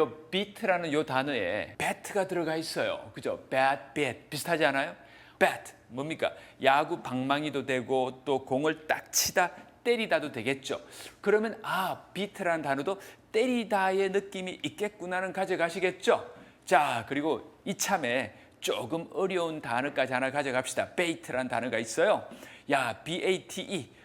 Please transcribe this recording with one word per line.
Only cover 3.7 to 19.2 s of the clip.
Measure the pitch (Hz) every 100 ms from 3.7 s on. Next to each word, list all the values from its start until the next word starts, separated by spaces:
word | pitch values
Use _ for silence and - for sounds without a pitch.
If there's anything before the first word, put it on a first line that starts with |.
| 143 -
bat. | - 135 113 -
비슷하지 | 151 170 165 151
않아요? | 135 156 185 - - - -
bat. | 175 127 - - -
뭡니까? | 120 151 160 92 - - -
야구 | 131 139 156 175
방망이도 | - 127 135 143 151 139
되고 | 127 127 117 131 127 131 -
또 | 131
공을 | - 131 156 156 -
딱 | - -
치다, | - - 202 175 - - -
때리다도 | 240 240 208 165 147
되겠죠. | 120 110 135 - - - - - -
그러면 | 202 214 220 -
아, | - 170 180 143 -
beat라는 | 175 202 - 180 165
단어도 | 143 139 - 196 - - _
때리다의 | 220 254 247 208 202 190 190 196
느낌이 | 196 196 190 185 -
있겠구나는 | 147 - 208 - 180 180 190
가져가시겠죠. | 180 190 175 170 190 180 185 233 180 - - - - -
자, | 175 143 120 104
그리고 | 139 156 123 - -
이참에 | - 190 - 190 123 127 113 - - -
조금 | 185 - 123 165 165
어려운 | 143